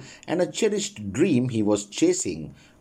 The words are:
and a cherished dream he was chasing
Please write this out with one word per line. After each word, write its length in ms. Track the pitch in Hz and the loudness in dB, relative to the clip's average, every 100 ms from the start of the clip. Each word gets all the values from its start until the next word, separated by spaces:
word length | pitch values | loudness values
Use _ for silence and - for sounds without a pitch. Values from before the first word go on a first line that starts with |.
| - - - | -10 -16 -6
and 160 | 170 | -2
a 60 | 175 | -2
cherished 600 | - 220 208 - - 101 | 0 0 0 -4 -8 -6
dream 380 | 95 190 123 127 | 2 4 4 2
he 120 | 110 | 0
was 240 | 104 101 - | 2 2 -2
chasing 720 | - 170 175 98 80 73 - - - | 0 2 2 -2 -6 -10 -16 -20 -6